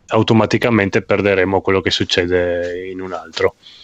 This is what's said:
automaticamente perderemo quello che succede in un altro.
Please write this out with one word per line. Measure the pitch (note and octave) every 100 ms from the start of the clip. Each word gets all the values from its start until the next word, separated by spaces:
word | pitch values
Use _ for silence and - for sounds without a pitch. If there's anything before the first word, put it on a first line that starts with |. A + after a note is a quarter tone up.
| -
automaticamente | A2+ G#2+ A2+ G#2 A2 B2+ A2 G2 A2
perderemo | F#2+ G2+ G2+ F#2+ F#2 F#2+
quello | F#2 F#2+
che | F#2
succede | - G2 - F2 F2+ F2+ F2 F2 F2 F#2
in | F#2
un | F#2
altro. | F2 D#2+ - F#2+ - - -